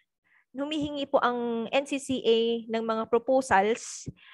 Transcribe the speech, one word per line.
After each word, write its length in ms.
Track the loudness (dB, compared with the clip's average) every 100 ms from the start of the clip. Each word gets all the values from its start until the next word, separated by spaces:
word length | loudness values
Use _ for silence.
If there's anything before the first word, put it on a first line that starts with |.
| _ _ _ _ _
humihingi 560 | -8 -6 -4 -4 -4 0
po 80 | 2 2
ang 400 | 0 -2 -4 0
N 160 | 0 0
C 80 | -4
C 240 | -4 -2
A 180 | 2 4 2 -2 -4
ng 140 | -4 -2
mga 240 | -2 0
proposals 960 | 0 4 2 4 4 4 0 -6 -14 -14 -18 -20